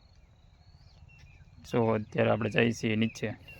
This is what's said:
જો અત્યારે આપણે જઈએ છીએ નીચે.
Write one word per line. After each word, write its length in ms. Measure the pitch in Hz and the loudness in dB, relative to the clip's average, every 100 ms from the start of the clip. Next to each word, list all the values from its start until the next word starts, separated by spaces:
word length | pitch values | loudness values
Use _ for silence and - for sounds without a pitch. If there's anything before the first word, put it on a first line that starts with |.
| - - - - - - - - - - - - - - - - - | -20 -20 -20 -20 -20 -20 -20 -20 -20 -20 -20 -20 -20 -20 -20 -20 -4
જો 100 | 127 113 110 | 0 2 0
અત્યારે 360 | 107 - 113 | 0 0 2
આપણે 180 | 110 110 | 2 2
જઈએ 240 | 110 117 113 | 2 2 2
છીએ 160 | 113 107 | -2 0
નીચે. 340 | 113 - 110 104 - - | 0 -2 -8 -8 -14 -14